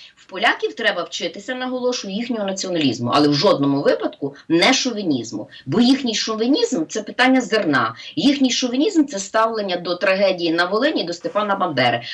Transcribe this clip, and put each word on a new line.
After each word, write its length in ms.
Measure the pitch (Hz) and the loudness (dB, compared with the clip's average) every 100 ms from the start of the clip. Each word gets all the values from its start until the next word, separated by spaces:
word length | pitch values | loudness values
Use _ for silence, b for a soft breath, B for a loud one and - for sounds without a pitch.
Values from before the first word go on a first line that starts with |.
| B _ | B _
В 80 | - | -14
поляків 480 | 185 233 - 427 | -2 -2 0 -4
треба 280 | - 214 175 | -4 -2 -2
вчитися, 520 | 165 - 180 202 202 | -6 -6 -6 -6 -8
наголошую, 600 | 254 254 254 247 247 202 | -6 -4 -2 -2 -2 -4
їхнього 300 | 196 240 220 | -6 -4 -4
націоналізму, 680 | 196 190 190 170 139 113 120 | -4 -4 -4 0 0 0 0
але 140 | 143 147 | 2 4
в 60 | |
жодному 480 | 143 202 139 139 139 | 4 4 4 2 2
випадку 540 | 190 427 330 - 139 B - | 2 0 -2 -6 -8 B -2
не 240 | 165 202 | 2 4
шовінізму. 760 | 262 262 208 190 131 110 107 - B 131 | 2 0 -2 -2 -2 -2 -10 -12 B -2
Бо 140 | 175 | 4
їхній 340 | 240 269 247 | 4 4 0
шовінізм — 680 | 208 - 214 240 311 480 262 311 | -2 -4 -2 2 2 2 -2 -4
це 140 | 220 | -6
питання 380 | 214 208 254 262 | -6 0 4 4
зерна. 540 | 202 214 180 139 113 B B - | 2 0 2 0 0 B B 0
Їхній 340 | 233 277 254 | 2 2 2
шовінізм — 540 | - 247 254 320 330 294 | 0 -2 0 2 2 0
це 120 | 196 | -2
ставлення 580 | - 220 226 226 196 180 | -4 0 0 0 -2 -4
до 180 | 175 | -4
трагедії 580 | 175 196 190 196 147 170 | -2 0 2 2 2 0
на 120 | 170 | 0
Волині, 400 | 180 208 285 320 | 0 2 2 0
до 80 | 175 | -4
Степана 420 | 170 - 202 208 190 | -6 -4 -2 0 0
Бандери. 460 | 180 135 123 120 B | 0 2 2 0 B